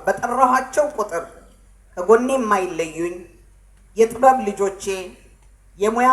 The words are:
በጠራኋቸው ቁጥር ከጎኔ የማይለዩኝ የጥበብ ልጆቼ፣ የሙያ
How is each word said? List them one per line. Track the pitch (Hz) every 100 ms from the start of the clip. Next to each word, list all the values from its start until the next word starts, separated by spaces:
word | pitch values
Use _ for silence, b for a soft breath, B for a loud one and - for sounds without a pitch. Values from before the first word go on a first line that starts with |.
በጠራኋቸው | - - 240 247 254 262 262 - 294
ቁጥር | 220 208 170 - - - _ _ _ _ -
ከጎኔ | 180 226 247
የማይለዩኝ | 269 220 202 180 165 160 160 170 180 - - - _ _ _ _ -
የጥበብ | 226 226 262 254
ልጆቼ፣ | 208 196 196 196 202 190 180 - - _ _ _ _ 156
የሙያ | 208 233 247